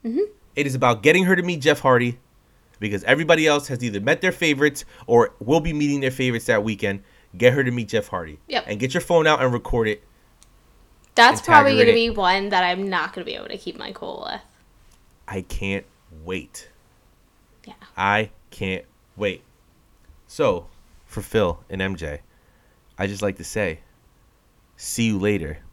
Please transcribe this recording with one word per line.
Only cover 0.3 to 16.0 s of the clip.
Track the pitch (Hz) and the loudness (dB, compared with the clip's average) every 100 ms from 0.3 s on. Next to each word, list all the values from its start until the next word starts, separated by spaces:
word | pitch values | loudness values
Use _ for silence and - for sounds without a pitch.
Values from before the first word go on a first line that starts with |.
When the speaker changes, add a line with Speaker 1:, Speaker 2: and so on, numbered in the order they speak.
| - _ | -8 _
Speaker 2:
It | - 143 | -6 -4
is | |
about | 131 123 113 | 0 0 4
getting | 139 175 | 4 4
her | 185 185 | 4 2
to | |
meet | 175 170 | 0 0
Jeff | 139 151 | 0 2
Hardy | 139 123 123 123 _ _ _ _ _ _ | 4 2 2 -6 _ _ _ _ _ _
because | 107 101 | -6 2
everybody | 110 139 160 165 156 | 4 4 4 4 4
else | 147 139 | 2 -2
has | 127 | -6
either | 123 101 | -4 -2
met | 107 165 | 0 0
their | 185 | 0
favorites | 175 165 139 147 143 - - - | 0 0 2 0 0 -18 -18 2
or | 117 113 - | 4 4 0
will | 107 165 | 0 0
be | 160 | 0
meeting | 147 147 143 | -2 -2 0
their | 135 | -2
favorites | 131 127 117 - | -2 -2 -2 0
that | 110 | 0
weekend. | 107 104 104 98 - _ _ 92 | 0 -4 -4 -4 -10 _ _ 2
Get | 123 | 2
her | 139 | 4
to | 127 | 0
meet | 120 107 | -2 -2
Jeff | 110 - | -4 -4
Hardy. | 92 80 76 _ | -8 -10 -16 _
Speaker 1:
Yep. | 277 - | -8 -6
Speaker 2:
And | 104 | -6
get | 131 | -4
your | 175 | -4
phone | - 170 156 | 2 2 4
out | 147 | 2
and | 127 | 2
record | 120 - 123 110 | -2 -2 -2 -2
it. | 104 _ _ _ _ _ _ _ _ _ _ _ | -4 _ _ _ _ _ _ _ _ _ _ _
Speaker 1:
That's | - 233 - | 4 4 4
Speaker 2:
And | - | 6
tag | |
Speaker 1:
probably | 311 277 269 | 6 6 4
Speaker 2:
her | |
in | 233 | 4
Speaker 1:
gonna | |
Speaker 2:
it. | |
Speaker 1:
be | 226 233 | 4 0
one | 226 180 190 202 | 0 0 0 0
that | 190 | 0
I'm | 180 180 196 | 0 -2 -4
not | 180 160 | -4 -6
gonna | 185 - | -10 -12
be | |
able | - - | -12 -12
to | 190 | -12
keep | - - | -12 -12
my | - | -14
cool | - - - - | -12 -12 -12 -10
with. | - _ _ _ _ _ _ _ _ - | -12 _ _ _ _ _ _ _ _ -12
Speaker 2:
I | 98 | -12
can't | 87 - 98 98 - _ | -8 -8 -4 -6 -8 _